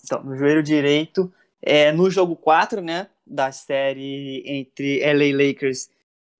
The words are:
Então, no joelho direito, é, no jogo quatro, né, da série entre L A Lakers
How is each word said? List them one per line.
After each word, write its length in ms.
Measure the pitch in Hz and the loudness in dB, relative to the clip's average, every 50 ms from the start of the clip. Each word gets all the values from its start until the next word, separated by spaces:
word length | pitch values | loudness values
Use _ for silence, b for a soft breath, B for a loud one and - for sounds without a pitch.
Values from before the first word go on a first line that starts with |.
| - | -8
Então, 200 | - 135 - - | -6 -6 -6 -6
no 120 | 139 135 | -8 -4
joelho 260 | 131 139 147 156 160 | 0 2 2 2 2
direito, 720 | 151 151 156 147 143 143 147 151 160 - - 190 180 185 b b b b b _ | 2 2 2 2 4 2 2 2 0 -2 -2 -2 -2 -2 b b b b b _
é, 300 | - - 147 151 147 147 | 0 2 4 6 6 4
no 180 | 156 170 185 190 | 4 4 2 2
jogo 240 | 180 190 180 175 160 | 4 2 0 0 -2
quatro, 460 | - - 156 156 170 - - 226 202 | -2 2 2 4 4 2 0 -4 -8
né, 280 | 175 165 165 175 208 - _ _ _ | -6 -6 -8 -8 -8 -10 _ _ _
da 280 | - 143 143 135 135 | -10 -4 -4 -4 -4
série 920 | 135 - - - 139 135 139 135 135 135 135 139 139 139 139 135 135 131 127 | -4 -10 -8 -6 -4 -2 -2 -2 -4 -6 -8 -10 -10 -10 -10 -10 -10 -12 -10
entre 560 | 131 143 135 127 - _ - 139 139 139 131 | -8 -8 -8 -8 -10 _ -6 -4 -2 -2 0
L 320 | 135 151 147 143 147 143 | 2 2 2 4 2 2
A 40 | 139 | 2
Lakers 520 | 139 143 143 131 - 143 135 127 - - - _ _ _ _ _ _ _ _ _ | 2 2 0 0 -2 -4 -4 -4 -6 -10 -14 _ _ _ _ _ _ _ _ _